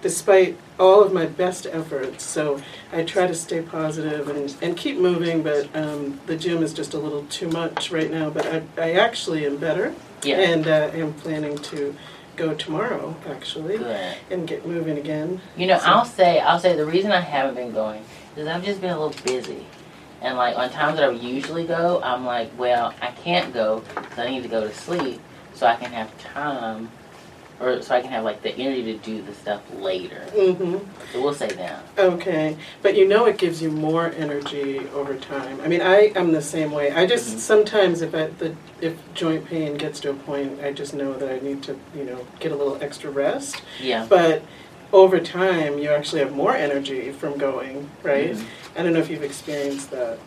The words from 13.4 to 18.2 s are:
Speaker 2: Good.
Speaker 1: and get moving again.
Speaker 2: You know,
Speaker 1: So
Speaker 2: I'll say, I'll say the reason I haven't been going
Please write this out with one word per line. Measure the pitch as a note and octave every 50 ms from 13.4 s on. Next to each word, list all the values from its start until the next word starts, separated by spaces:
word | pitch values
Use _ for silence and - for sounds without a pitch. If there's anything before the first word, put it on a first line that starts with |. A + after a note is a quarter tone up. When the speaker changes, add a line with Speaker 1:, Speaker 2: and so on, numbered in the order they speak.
| - - - D#3+ D#3 E3+ G3+ A3+
Speaker 2:
Good. | A#3 A#3+ A3 G3+ F#3 F3 - - - -
Speaker 1:
and | F#3 F3+ D#3+
get | - D3 - -
moving | E3 E3+ E3+ D#3+ D#3+ D3+
again. | C#3+ C#3+ D#3+ D3+ D3+ D#3 E3+ F#3 F#3 - - -
Speaker 2:
You | E3 F3+
know, | F#3 F#3 -
Speaker 1:
So | -
Speaker 2:
I'll | F3 F#3+ A3 -
say, | - - - F#3 F3 E3+ -
I'll | - - E3+ E3+
say | F3 F#3 E3+
the | D3+ D3+
reason | D3+ E3 F3+ G3 G#3
I | G3 F3+
haven't | F3 D3+ D3 C#3 C3+ C3+ A#2+
been | B2 B2 A#2+
going | G#2+ A2 G#2+ G#2+ G#2+ G#2+ A2 - - -